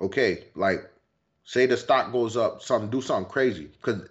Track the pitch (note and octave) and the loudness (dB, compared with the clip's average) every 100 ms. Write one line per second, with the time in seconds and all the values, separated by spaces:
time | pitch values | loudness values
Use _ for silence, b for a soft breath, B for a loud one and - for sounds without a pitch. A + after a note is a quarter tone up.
0 | F#2+ C3+ A2 E2+ - D2+ F#2+ E2+ - _ | -4 2 2 0 -6 -2 0 0 -4 _
1 | _ _ _ _ - B2 B2+ A#2+ - C3 | _ _ _ _ -4 2 4 2 2 2
2 | G#2+ A#2+ A2+ A#2 A2 - - A#2+ G#2+ C3 | 2 0 0 2 0 -2 -2 -2 0 -4
3 | C3+ A2+ F#2 C3+ B2+ F2+ D2 - C3+ G2 | -2 -4 -2 0 0 0 -10 -8 -4 -4
4 | - | -6